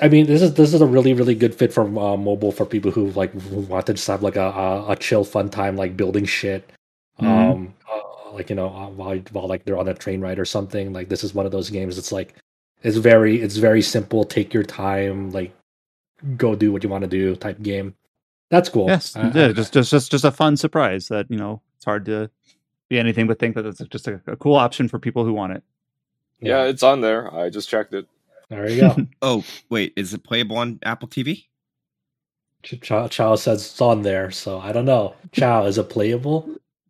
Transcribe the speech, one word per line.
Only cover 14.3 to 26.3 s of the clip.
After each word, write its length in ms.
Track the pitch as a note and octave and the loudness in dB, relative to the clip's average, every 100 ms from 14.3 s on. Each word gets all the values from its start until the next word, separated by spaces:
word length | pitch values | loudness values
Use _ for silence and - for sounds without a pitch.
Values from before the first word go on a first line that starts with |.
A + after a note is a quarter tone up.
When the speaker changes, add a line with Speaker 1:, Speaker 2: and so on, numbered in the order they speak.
| - G2+ | -2 -2
Speaker 1:
your 120 | A2+ | -2
time, 680 | G2 - G2 G2 G2 G2 G2 | -4 -4 -4 -2 -2 -4 -8
like, 220 | F#2+ F2+ - _ _ _ _ _ _ C#3+ B2 | -8 -8 -12 _ _ _ _ _ _ -8 -2
go 180 | A#2+ G#2 | 0 2
do 160 | G#2+ | 2
what 100 | G2 | 0
you 80 | G2+ | -2
wanna 160 | G2 F#2+ | -4 -4
do 300 | F#2 F#2+ F#2 | -2 -2 -2
type 260 | G#2 G2 | -6 -8
game. 320 | G#2 G2 G2 - _ _ _ _ - | -6 -6 -8 -12 _ _ _ _ 2
That's 180 | F3 F3 | 2 4
cool. 200 | A#2 F#2 | 2 2
Speaker 2:
Yes, 280 | F3+ - - | 2 0 -4
Speaker 1:
I, 140 | A#2 | 0
Speaker 2:
yeah, 160 | C#3+ C#3 | 4 4
Speaker 1:
I 40 | |
Speaker 2:
just, 200 | G#2+ A2 | 4 2
just, 180 | C#3+ B2 | 2 4
just, 180 | D3 - | 2 2
just 160 | C#3+ C#3+ | 2 2
a 60 | |
fun 260 | - D#3 D3 | 2 2 2
surprise 500 | D#3 D#3+ B2 F#2+ - | 0 0 0 0 -4
that, 200 | G#2+ - | -6 -4
you 80 | A2 | -6
know, 240 | G2+ G#2+ _ _ | -6 -10 _ _
it's 80 | - | -4
hard 200 | G#2 G2+ | -4 -4
to 260 | G#2+ A2 _ _ _ _ _ - | -6 -6 _ _ _ _ _ -4
be 80 | B2 | 0
anything 300 | A#2 A2 A2+ | 0 2 0
but 100 | A2+ | 0
think 160 | A#2 A2+ | -2 -4
that 100 | G#2+ | -8
it's 120 | F#2+ - | -10 -12
just 180 | A2 - | -12 -10
a, 120 | G2 - | -12 -10
a 100 | B2 | -4
cool 200 | C#3+ C#3+ | 2 4
option 320 | A#2+ - B2 | 4 0 -4
for 100 | A2+ | -4
people 260 | A#2+ A#2+ | -6 -2
who 100 | A2+ | -2
want 200 | G#2+ F#2+ | -2 -6
it. 80 | F#2+ - _ _ _ _ _ _ | -8 -14 _ _ _ _ _ _